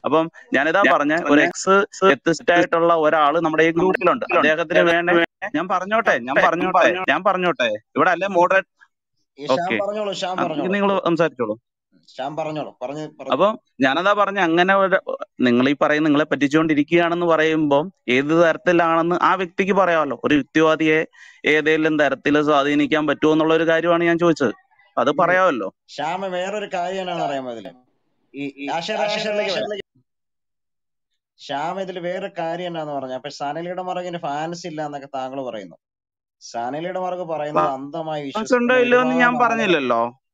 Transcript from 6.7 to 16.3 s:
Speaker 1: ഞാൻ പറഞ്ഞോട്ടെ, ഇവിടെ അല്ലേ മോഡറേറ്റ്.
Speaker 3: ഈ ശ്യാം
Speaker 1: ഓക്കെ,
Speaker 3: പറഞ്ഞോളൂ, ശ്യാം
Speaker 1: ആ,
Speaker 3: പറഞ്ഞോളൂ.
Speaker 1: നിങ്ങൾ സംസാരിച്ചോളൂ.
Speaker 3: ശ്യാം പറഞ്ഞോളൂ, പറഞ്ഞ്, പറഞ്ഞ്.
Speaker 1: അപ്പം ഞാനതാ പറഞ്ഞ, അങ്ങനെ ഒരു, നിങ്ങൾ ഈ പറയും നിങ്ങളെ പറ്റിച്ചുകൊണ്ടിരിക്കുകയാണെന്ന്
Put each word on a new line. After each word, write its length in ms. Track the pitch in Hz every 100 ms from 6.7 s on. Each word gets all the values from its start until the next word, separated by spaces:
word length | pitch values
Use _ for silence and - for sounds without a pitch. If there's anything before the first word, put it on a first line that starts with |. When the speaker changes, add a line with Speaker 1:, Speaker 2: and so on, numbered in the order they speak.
| 180 135 - -
Speaker 1:
ഞാൻ 160 | 143
പറഞ്ഞോട്ടെ, 440 | 196 185 180 160 120 107 _ 127
ഇവിടെ 140 | 165
അല്ലേ 180 | 170 190
മോഡറേറ്റ്. 400 | 185 180 190 190 _ _ _ _ _ _ -
Speaker 3:
ഈ 80 | 143
ശ്യാം 280 | 131 180
Speaker 1:
ഓക്കെ, 120 | 196 202
Speaker 3:
പറഞ്ഞോളൂ, 260 | 214 202
ശ്യാം 280 | 175 185 185
Speaker 1:
ആ, 40 |
Speaker 3:
പറഞ്ഞോളൂ. 280 | 170 151 180
Speaker 1:
നിങ്ങൾ 260 | 202 202 196
സംസാരിച്ചോളൂ. 600 | 170 165 160 - 113 107 _ _ _ _ _ -
Speaker 3:
ശ്യാം 200 | 131 156
പറഞ്ഞോളൂ, 420 | 156 156 117 -
പറഞ്ഞ്, 260 | 123 147 151
പറഞ്ഞ്. 240 | _ 135
Speaker 1:
അപ്പം 260 | 131 196 226 _ _
ഞാനതാ 320 | 131 143 190
പറഞ്ഞ, 260 | 208 196 196
അങ്ങനെ 380 | 175 165 185 196
ഒരു, 400 | 190 185 - - - -
നിങ്ങൾ 280 | 123 120 131
ഈ 80 | 147
പറയും 240 | 151 151
നിങ്ങളെ 200 | 156 143
പറ്റിച്ചുകൊണ്ടിരിക്കുകയാണെന്ന് 1000 | 156